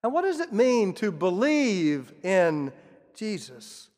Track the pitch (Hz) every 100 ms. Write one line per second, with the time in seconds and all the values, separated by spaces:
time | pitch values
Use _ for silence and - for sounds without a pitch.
0 | 233 311 381 311 339 208 254 240 202 160
1 | 214 156 180 180 277 302 262 190 156 143
2 | 127 - 180 190 170 151 139 - - -
3 | _ - 220 196 - - - - -